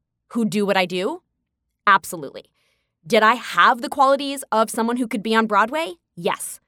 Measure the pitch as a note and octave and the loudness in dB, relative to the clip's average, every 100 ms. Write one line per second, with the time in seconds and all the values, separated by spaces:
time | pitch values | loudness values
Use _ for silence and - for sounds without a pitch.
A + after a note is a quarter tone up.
0 | _ _ _ A#3+ A3 G3+ G3+ F#3+ F3+ F3+ | _ _ _ -4 -2 0 0 0 -2 -4
1 | G3+ F4 _ _ _ _ _ _ - G3 | -6 -6 _ _ _ _ _ _ 2 2
2 | - F3 C3+ - - _ _ _ _ _ | 2 -10 -12 -14 -20 _ _ _ _ _
3 | D#3 A3 A3 A#3+ - F3 F#3+ B3+ G3 - | 0 4 4 2 -2 4 4 4 -2 0
4 | C4+ C#4 C#4+ C#4 - A3 A3 B3+ A3+ A#3+ | 2 2 -2 -10 -2 0 0 -2 -4 -2
5 | A#3 B3 A3 A3 A3 G3+ A3 D4+ E4+ F4 | -4 -4 -2 0 2 2 0 -2 -6 -10
6 | _ - E3+ - - - | _ -8 -6 -6 -10 -16